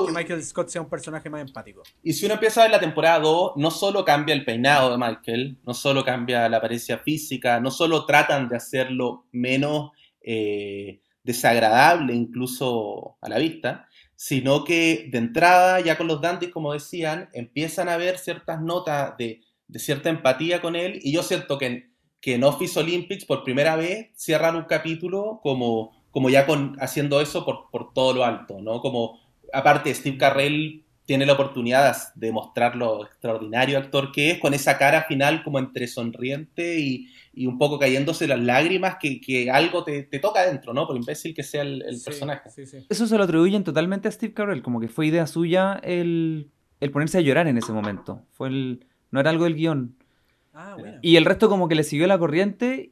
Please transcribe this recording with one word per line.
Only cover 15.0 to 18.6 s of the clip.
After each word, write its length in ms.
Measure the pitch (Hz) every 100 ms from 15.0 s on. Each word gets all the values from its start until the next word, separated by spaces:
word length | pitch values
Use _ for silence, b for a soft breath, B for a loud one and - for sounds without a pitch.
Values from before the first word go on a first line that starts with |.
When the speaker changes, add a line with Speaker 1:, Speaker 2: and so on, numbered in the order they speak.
| 127
Speaker 2:
de 60 | 123
entrada 600 | 117 139 170 180 185 185
ya 180 | 165 156
con 100 | 165
los 140 | 151
Dandies, 300 | 165 185 175
como 220 | 165 147
decían, 560 | 147 - 175 160 160 -
empiezan 560 | 123 120 - 160 180 180
a 80 | 170
ver 200 | 175 180
ciertas 440 | - 160 - 160